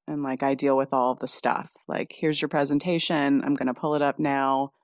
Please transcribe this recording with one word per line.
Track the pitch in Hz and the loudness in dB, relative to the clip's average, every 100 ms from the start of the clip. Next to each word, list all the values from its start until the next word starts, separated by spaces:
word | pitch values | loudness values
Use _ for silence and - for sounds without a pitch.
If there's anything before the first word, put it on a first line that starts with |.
| - | -8
And, | 147 | -6
like, | 139 131 | -4 -2
I | 139 | 0
deal | 135 143 135 | 2 4 2
with | 131 | 2
all | 135 127 | 2 2
of | 123 | 0
the | 127 | 0
stuff. | - 120 - - - - | 0 2 -2 -4 -12 -6
Like, | - - | -6 -6
"Here's | - 160 151 | -4 -2 0
your | 147 | 0
presentation. | 156 143 143 175 170 - 160 143 139 - | 0 0 0 0 0 0 2 2 2 2
I'm | 143 | 0
gonna | 131 | -2
pull | 123 156 151 | -2 -2 2
it | |
up | 143 - | 0 0
now. | 151 139 135 135 139 - | -2 0 2 0 -2 -8